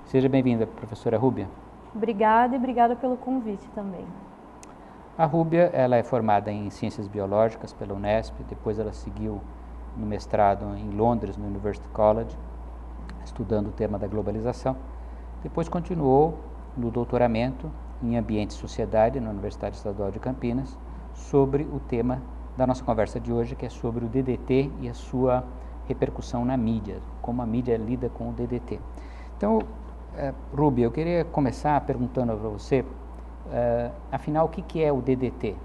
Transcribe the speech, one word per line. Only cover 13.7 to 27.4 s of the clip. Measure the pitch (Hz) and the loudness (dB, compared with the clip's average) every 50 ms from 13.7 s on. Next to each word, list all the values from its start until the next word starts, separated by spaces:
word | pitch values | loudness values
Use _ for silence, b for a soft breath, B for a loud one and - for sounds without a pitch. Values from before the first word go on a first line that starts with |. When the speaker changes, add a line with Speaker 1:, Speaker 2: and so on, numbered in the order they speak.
Speaker 1:
tema | 101 - 113 104 104 98 | -2 -2 -2 -2 0 -2
da | 104 98 | -4 -2
globalização. | 104 107 101 101 101 110 110 123 120 - - 131 131 - - B B B B B B B B B B B | -2 -2 -2 -2 -2 -2 -2 -2 -2 0 -2 -2 -2 -2 -8 B B B B B B B B B B B
Depois | - - - - 170 165 | -10 -6 -2 -2 -2 0
continuou | - 175 170 - 180 165 151 135 131 139 151 165 160 - - - - - - - - | -2 -4 -2 -2 -2 2 4 6 8 8 6 6 2 -4 -10 -12 -12 -14 -14 -10 -6
no | 131 120 117 | -4 -2 -2
doutoramento | 113 120 120 - - 120 120 120 113 110 120 127 135 - - 156 143 - - - - - | 0 -2 -2 0 4 4 4 4 4 2 0 0 -2 -4 -8 -8 -8 -10 -12 -12 -10 -4
em | 123 117 117 117 | -2 0 0 0
Ambiente | 110 110 110 107 104 98 | 2 2 0 0 0 -2
e | - | -4
Sociedade, | - - 107 - - 113 98 104 107 110 117 120 135 | -8 -10 -8 -4 -4 -2 2 4 4 4 6 4 0
na | 117 110 | -4 -4
Universidade | 104 101 95 101 - - - 104 101 | -4 -4 -6 -6 -6 -4 -6 -6 -6
Estadual | - - 107 101 101 101 98 | -6 -6 -6 -4 -2 -2 -2
de | 98 104 | -4 -4
Campinas, | - 127 123 - - 120 117 127 139 - - - B B B B B B B | -4 -4 -4 -2 -2 -2 -2 -2 -4 -4 -10 -12 B B B B B B B
sobre | - - - - 139 139 135 135 139 156 | -14 -8 2 6 6 6 6 4 0 0
o | 151 147 135 | 0 -4 -6
tema | - - - 117 117 123 127 131 - - - - - - - - | -4 -2 0 0 2 2 0 -2 -4 -10 -12 -12 -12 -12 0 0
da | 131 | 2
nossa | 127 127 - - | 2 2 0 0
conversa | - 117 110 107 101 - 120 | 0 2 2 2 0 0 -6
de | 113 117 | -2 0
hoje, | 117 117 117 117 135 | 0 0 0 0 -2
que | - - | -6 -8
é | 117 | -8
sobre | - - - 120 113 120 117 | -8 -4 -4 -2 -2 -2 -4
o | 113 | 0
D | 113 131 135 | 0 0 2
D | 131 120 113 | 2 0 -2
T | - - 127 131 139 151 - - | 2 4 4 4 4 2 -2 -6
e | 131 120 | -6 -8
a | 120 | -8
sua | - - - - 127 127 131 123 127 123 - B B B B B B B - | -8 -10 -4 0 2 4 4 4 4 2 -2 B B B B B B B -6
repercussão | 131 - - 127 - - - - - 120 120 | 0 0 0 -2 0 -6 -8 -4 -2 0 0
na | 123 131 | 2 2
mídia, | 131 113 110 113 110 101 101 92 95 - - - - | 2 2 2 2 0 -2 -4 -8 -8 -10 -12 -12 -8
como | - - 120 127 | -6 -4 -2 -2